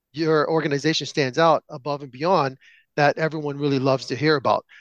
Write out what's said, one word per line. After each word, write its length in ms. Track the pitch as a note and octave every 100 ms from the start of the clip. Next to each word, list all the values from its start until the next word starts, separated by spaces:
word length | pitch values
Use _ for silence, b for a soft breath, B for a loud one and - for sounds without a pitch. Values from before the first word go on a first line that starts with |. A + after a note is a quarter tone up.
| _
your 380 | C#3+ D#3+ D#3 -
organization 580 | D#3+ D3+ C#3+ D#3 D#3 C3+
stands 320 | - C3 B2+
out 240 | E3 D3 -
above 340 | D3+ D3 C#3+
and 80 | C#3
beyond 460 | B2+ D#3+ F#3 C3+ C3 b b b -
that 200 | C#3+ -
everyone 400 | D#3+ D#3 D3 C#3
really 220 | D3 C3+
loves 260 | C3+ C3 -
to 120 | C3
hear 180 | D3+ D3
about. 300 | A#2+ G2+ - b